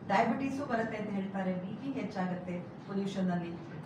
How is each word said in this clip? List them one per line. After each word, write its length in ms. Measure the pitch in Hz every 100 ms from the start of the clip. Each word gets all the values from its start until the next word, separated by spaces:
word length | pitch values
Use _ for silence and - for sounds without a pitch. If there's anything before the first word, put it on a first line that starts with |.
| -
ಡಯಾಬಿಟಿಸು 580 | 202 226 277 269 - 285
ಬರುತ್ತೆ 320 | 226 226 214
ಅಂತ 120 | 196
ಹೇಳ್ತಾರೆ, 440 | 196 190 190 185
ಬಿ 220 | 180 190 226
ಪಿ 160 | 269
ಹೆಚ್ಚಾಗುತ್ತೆ 680 | 247 196 196 180 175 180 175
ಪೊಲ್ಯೂಷನ್ 720 | - - - 196 196 196 185
ಅಲ್ಲಿ. 240 | 175 170 - - -